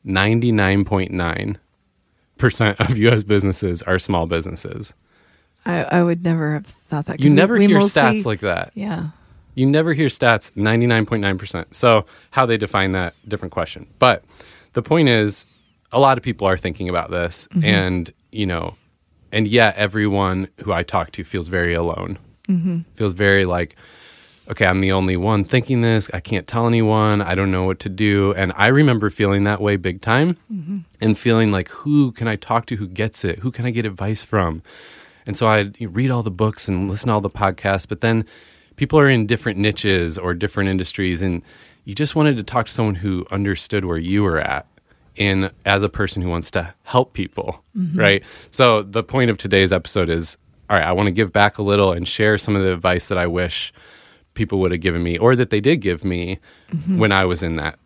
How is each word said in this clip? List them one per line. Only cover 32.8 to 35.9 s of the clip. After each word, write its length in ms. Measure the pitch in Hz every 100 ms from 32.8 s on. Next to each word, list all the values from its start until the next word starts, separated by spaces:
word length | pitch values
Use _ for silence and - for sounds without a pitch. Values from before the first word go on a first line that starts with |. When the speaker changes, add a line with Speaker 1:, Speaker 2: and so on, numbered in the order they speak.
| 98
Speaker 1:
gets 360 | 92 110 -
it? 140 | 95 87
Who 100 | 117
can 140 | - 123
I 40 |
get 160 | 117 110
advice 360 | 90 98 107
from?" 380 | - 107 87 80 - - - - - _ -
And 100 | 101
so 100 | 113
I'd 300 | 107 101 101
read 300 | 107